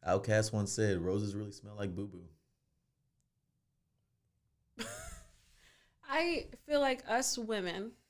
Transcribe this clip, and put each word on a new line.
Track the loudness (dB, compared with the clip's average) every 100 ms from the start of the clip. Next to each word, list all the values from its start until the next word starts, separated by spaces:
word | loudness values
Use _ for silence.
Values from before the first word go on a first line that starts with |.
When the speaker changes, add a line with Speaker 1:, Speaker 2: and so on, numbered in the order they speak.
| 4
Speaker 1:
Outkast | 2 4 4 4
once | 0 0
said, | 2 2 2
"Roses | 2 0 0 -4
really | -8
smell | -10 -16 -6
like | -6 -4
boo-boo." | -8 -10 -18 -20 _ _ _ _ _ _ _ _ _ _ _ _ _ _ _ _ _ _ _ _ _ _ _ -12
Speaker 2:
<laughs> | -12 -10 -12 -14 -16 _ _ _ -20 _ _ _ -2
I | 0 2 0 -4 -14 0
feel | 4
like | 4 2 2
us | 2 2 -2
women | -2 -2 -2 -4 -6 -10 _